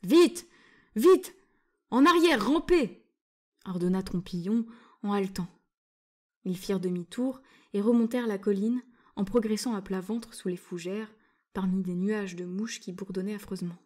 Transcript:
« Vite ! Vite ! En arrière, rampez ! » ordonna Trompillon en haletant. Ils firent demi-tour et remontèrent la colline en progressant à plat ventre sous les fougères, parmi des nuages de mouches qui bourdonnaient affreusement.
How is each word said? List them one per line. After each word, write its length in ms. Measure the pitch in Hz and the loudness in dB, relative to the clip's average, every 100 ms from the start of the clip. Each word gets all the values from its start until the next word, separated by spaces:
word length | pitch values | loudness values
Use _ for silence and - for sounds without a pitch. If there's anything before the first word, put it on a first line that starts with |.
« 0 | |
Vite ! 440 | 180 311 349 - - _ _ _ _ 214 | 6 6 6 2 -16 _ _ _ _ 4
Vite ! 400 | 285 370 - - _ _ _ _ _ | 6 6 4 -18 _ _ _ _ _
En 160 | 240 294 | 4 6
arrière, 400 | 359 339 269 202 | 6 6 4 2
rampez ! » 600 | 311 - 349 226 - _ _ _ _ _ _ - | 0 4 2 2 -4 _ _ _ _ _ _ -10
ordonna 380 | 180 180 185 | -2 0 0
Trompillon 640 | 190 180 175 175 175 233 226 - _ _ | -2 -6 -6 -8 -2 -2 -2 -12 _ _
en 100 | 202 | -4
haletant. 360 | 202 196 190 170 _ _ _ _ _ _ _ _ _ - | -2 -2 -6 -10 _ _ _ _ _ _ _ _ _ -8
Ils 120 | 180 | -8
firent 220 | - 196 | -4 -4
demi-tour 640 | 180 180 170 - 254 262 _ _ _ | -2 -6 -8 -4 -4 -6 _ _ _
et 80 | 202 | -2
remontèrent 460 | 202 240 226 254 233 | 2 4 2 0 -2
la 100 | 196 | -2
colline 440 | 196 196 214 247 - _ _ - | -2 0 0 -2 -6 _ _ -8
en 100 | 196 | 0
progressant 500 | 240 220 214 262 214 | 0 0 -2 -2 -6
à 60 | |
plat 200 | 202 190 | -4 -8
ventre 320 | 185 233 226 | -4 -8 -8
sous 140 | - 190 | -10 -8
les 100 | 175 | -8
fougères, 560 | - 175 170 202 214 _ _ _ _ | -10 -10 -8 -8 -10 _ _ _ _
parmi 280 | 202 190 185 | -4 -2 -2
des 140 | 185 175 | -2 -2
nuages 400 | 190 214 196 175 | -2 -2 -4 -8
de 100 | 180 | -8
mouches 340 | 185 226 - | -6 -8 -8
qui 120 | - | -12
bourdonnaient 440 | 180 196 190 190 208 | -12 -8 -6 -6 -8
affreusement. 420 | - 190 175 175 | -10 -8 -8 -10